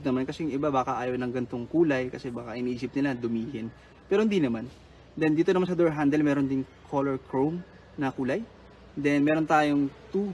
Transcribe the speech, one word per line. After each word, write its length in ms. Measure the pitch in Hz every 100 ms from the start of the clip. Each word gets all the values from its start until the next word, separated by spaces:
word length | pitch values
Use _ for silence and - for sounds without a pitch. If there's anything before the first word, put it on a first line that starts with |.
| 147
naman 180 | 127
kasi 240 | 135 147 160
yung 80 | 135
iba 160 | 151
baka 240 | 135 127 120
ayaw 240 | 123 123
ng 120 | 123 123
gantong 320 | 120 123 117
kulay 400 | 160 165 131 127
kasi 240 | 127 135
baka 240 | 117 120 120
iniisip 400 | 123 120 120 139
nila 220 | 143 123
dumihin. 500 | 117 117 113 110 113 - - - -
Pero 160 | 202
hindi 160 | 220 196
naman. 320 | 135 113 123 - - - - -
Then, 180 | 156 156
dito 160 | 170
naman 160 | 185 180
sa 80 | 170
door 160 | 170
handle, 320 | 151 143 151
meron 240 | 147 139 135
ding 160 | 135 131 - -
color 320 | 143 139 131 -
chrome 320 | 131 147 175 - - - -
na 140 | 135
kulay. 260 | 135 127 202 233 - - - - -
Then, 320 | 143 147 147
meron 220 | 160 156
tayong 420 | 156 151 143 139 - -
two 180 | 190 202